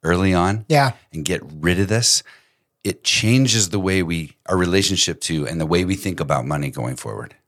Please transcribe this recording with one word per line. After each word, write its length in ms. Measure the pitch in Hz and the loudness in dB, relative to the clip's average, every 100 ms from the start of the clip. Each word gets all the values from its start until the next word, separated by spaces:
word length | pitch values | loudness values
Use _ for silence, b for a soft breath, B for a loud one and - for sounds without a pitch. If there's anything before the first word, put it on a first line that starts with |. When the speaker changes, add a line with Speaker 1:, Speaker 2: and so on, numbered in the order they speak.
Speaker 1:
early 300 | 80 87 95 | 2 2 4
on 320 | 92 90 107 107 | 4 2 0 2
Speaker 2:
Yeah. 240 | 151 135 - _ | 2 2 -2 _
Speaker 1:
and 120 | 82 | -8
get 180 | 76 90 | -4 -4
rid 360 | 67 76 82 90 | -6 -4 0 2
of 80 | 95 | 2
this, 340 | 110 120 - - b b b b _ | 2 2 0 -4 b b b b _
it 180 | 98 - | -8 -6
changes 680 | - - 110 127 131 110 90 | -2 0 4 4 4 2 0
the 100 | 101 | 0
way 220 | 95 95 | 0 0
we, 340 | 85 85 78 - - | 0 -4 -6 -12 -4
our 100 | 92 | 0
relationship 640 | 90 92 98 92 - 80 | 2 2 2 0 -2 -4
to 240 | - 82 69 | -4 -4 -2
and 140 | 82 | -4
the 60 | 80 | 0
way 180 | 87 | 0
we 120 | 90 98 | 0 -2
think 240 | 101 82 | -4 -6
about 260 | 73 71 62 | -2 -2 0
money 240 | 73 71 | -4 -4
going 260 | 65 62 65 | -6 -8 -6
forward. 380 | - 52 - - | -10 -12 -14 -18